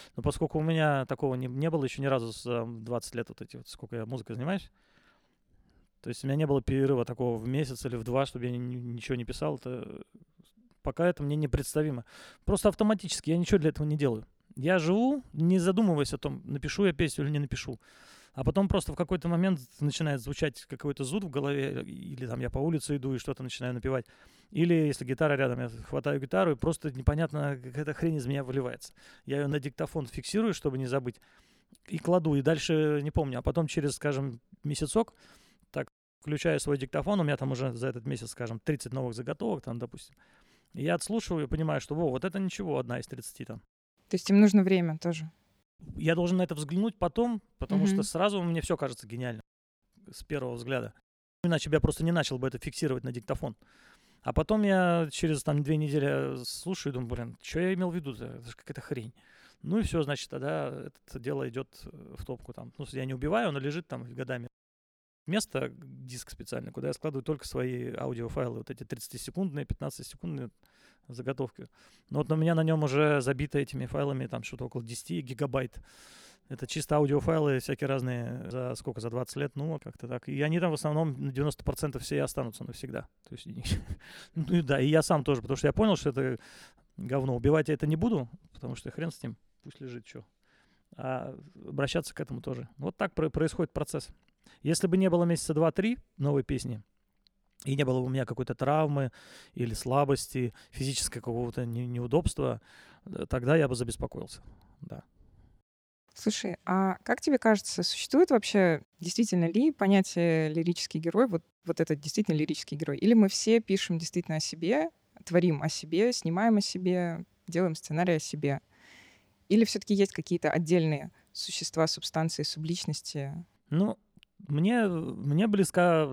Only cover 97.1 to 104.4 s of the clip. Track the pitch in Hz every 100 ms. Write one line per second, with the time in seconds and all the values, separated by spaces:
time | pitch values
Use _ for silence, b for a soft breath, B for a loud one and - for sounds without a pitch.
97.1 | _ _ _ _ - 139 139 131 127 127
98.1 | 131 123 127 127 127 139 156 156 143 131
99.1 | B B B B - 120 107 127 135 143
100.1 | 135 - 131 120 b b - 135 131 -
101.1 | 120 123 117 120 120 120 117 123 120 120
102.1 | 143 - - 131 113 b b b b -
103.1 | - - 131 123 160 139 120 120 - 127
104.1 | - - -